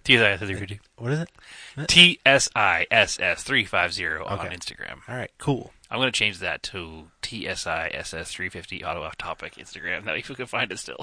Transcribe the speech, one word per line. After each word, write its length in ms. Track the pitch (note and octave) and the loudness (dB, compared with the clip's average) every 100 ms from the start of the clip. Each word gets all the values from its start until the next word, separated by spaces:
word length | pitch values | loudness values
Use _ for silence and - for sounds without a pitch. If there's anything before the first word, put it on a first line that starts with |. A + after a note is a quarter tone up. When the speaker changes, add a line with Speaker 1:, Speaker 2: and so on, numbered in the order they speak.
Speaker 1:
T 120 | - A#2+ | 6 8
S 60 | |
I 100 | G#2+ | 8
S 100 | F#2 | 2
S 60 | G2+ | -4
three 100 | G2 | -6
fifty. 200 | G2 G2+ _ - | -6 -10 _ -10
Speaker 2:
What 140 | A#2+ | -4
is 80 | D3+ | -4
it? 100 | E3+ _ - - - C3+ D3+ | -4 _ -20 -20 -16 -10 4
Speaker 1:
T 320 | F3 F3 - C3+ | 8 8 8 6
S 240 | C3+ - A2+ | 6 4 2
I 320 | G2+ E2+ E2+ | 4 4 4
S 300 | A2 G2 - | 4 4 2
S 240 | F#2 E2 | -2 -2
three 220 | - C3 G2 | -2 -2 0
five 280 | F#2+ F2 | 0 0
zero 320 | F#2 E2+ D#2 - | -2 -6 -6 -6
on 140 | G2 | -6
Speaker 2:
Okay. 160 | F2 F2+ | -6 -8
Speaker 1:
Instagram. 440 | - - - - - | -12 -12 -14 -14 -12
Speaker 2:
All 80 | B2 | -10
right, 160 | - _ | -10 _
cool. 360 | D3 C3 - _ - | -2 -2 -4 _ -8
Speaker 1:
I'm 80 | A2 | -2
gonna 120 | B2+ | 0
change 280 | - G#2+ F#2 | 2 0 0
that 240 | F2+ - | -6 -4
to 440 | - F#2+ E2 D#2+ D#2+ - | -8 -10 -10 -12 -18 -14
T 260 | - A#2 - | -10 -8 -6
S 200 | - - | -6 -4
I 220 | E3 - | -4 -4
S 200 | - - | -6 -8
S 180 | E2 - | -10 -10
three 180 | - F#2 | -8 -8
fifty 340 | F2 - F#2+ | -10 -12 -10
Auto 200 | - E2+ | -6 -6
Off 140 | D#2 - | -8 -10
Topic 380 | F2 - - - | -10 -10 -12 -16
Instagram. 500 | - - - - G#2 | -18 -12 -6 -6 -4
That 80 | |
way 80 | D#2 | -6
people 140 | - B2+ | -8 -12
can 100 | B2 | -8
find 240 | A2+ A#2 | -6 -6
it 80 | F2+ | -6
still. 180 | - B1 | -10 -12